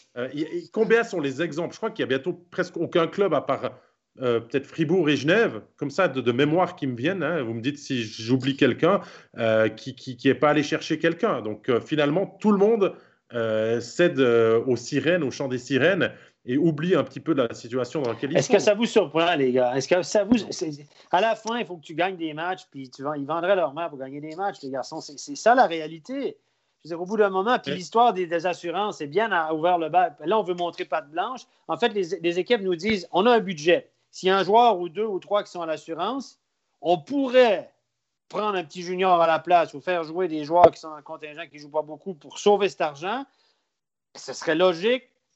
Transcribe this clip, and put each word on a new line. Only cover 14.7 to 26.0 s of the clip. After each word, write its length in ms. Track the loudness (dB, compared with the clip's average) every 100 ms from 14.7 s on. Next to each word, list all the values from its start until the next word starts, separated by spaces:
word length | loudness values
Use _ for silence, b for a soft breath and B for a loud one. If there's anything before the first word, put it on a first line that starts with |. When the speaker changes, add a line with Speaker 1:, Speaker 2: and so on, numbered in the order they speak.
| -2
Speaker 1:
sirènes, 480 | -2 -2 0 0
au 80 | -2
chant 160 | -4 -6
des 100 | -6
sirènes, 540 | -2 2 2 2 -2 B B _ -4
et 80 | 0
oublie 380 | 0 0 0 0
un 80 |
petit 160 | 0 -6
peu 140 | -2
la 200 | 0 0
situation 480 | -4 -8 -6 -4 -4
dans 100 | -4
laquelle 200 | -4 -2
ils 60 | 0
Speaker 2:
Est-ce 100 | 4
que 80 | 4
Speaker 1:
sont. 80 | 4
Speaker 2:
ça 80 |
vous 120 | 2 2
surprend, 500 | 2 2 2 2 2
les 160 | 2
gars ? 240 | 2 2 0
Est-ce 120 | 0
que 120 | 0
ça 220 | 2 0
vous, 140 | 2 0
Speaker 1:
Non. 100 | 0
Speaker 2:
c'est, 220 | -6 -8 -8 -16 b b
à 80 | 0
la 160 | 0 -2
fin, 220 | -4 -6
il 60 | -6
faut 100 | -12
que 80 | -10
tu 80 |
gagnes 220 | -4 -4 -4
des 180 | -8
matchs, 280 | -6 -6 -8 -12
puis 180 | -18 -16
tu 140 | -10
vends, 100 | -8 -6
ils 100 | -6
vendraient 300 | -2 0 2
leurs 160 | 0
mères 160 | -4 -8
pour 100 | -10
gagner 220 | -12 -12
des 120 | -12 -6
matchs, 220 | -6 -6
les 60 | -8
garçons. 320 | -8 -8 -12
C'est, 180 | -14 -16
c'est 160 | -14 -2
ça 200 | 4 4
la 100 | 4
réalité. 720 | 0 -8 -12